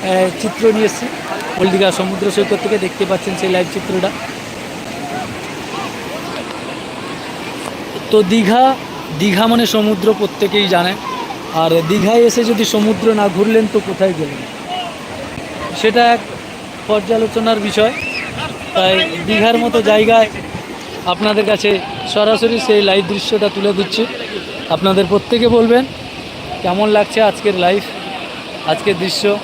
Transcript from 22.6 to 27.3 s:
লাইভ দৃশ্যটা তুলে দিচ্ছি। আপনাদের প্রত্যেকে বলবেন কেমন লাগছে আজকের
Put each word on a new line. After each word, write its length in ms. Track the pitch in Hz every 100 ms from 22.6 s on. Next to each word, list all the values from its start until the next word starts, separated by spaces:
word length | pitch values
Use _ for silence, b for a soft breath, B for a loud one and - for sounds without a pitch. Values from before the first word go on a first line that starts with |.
| - 208
লাইভ 240 | 202 190 175
দৃশ্যটা 420 | 196 - 214 208 202
তুলে 180 | 202
দিচ্ছি। 320 | 190 190 - 233 - 226 - - - -
আপনাদের 360 | 160 190 190 185
প্রত্যেকে 380 | 202 - 240 233
বলবেন 380 | 233 226 240 262 - - - - - - -
কেমন 280 | 185 185 214
লাগছে 320 | 208 202 220
আজকের 340 | 214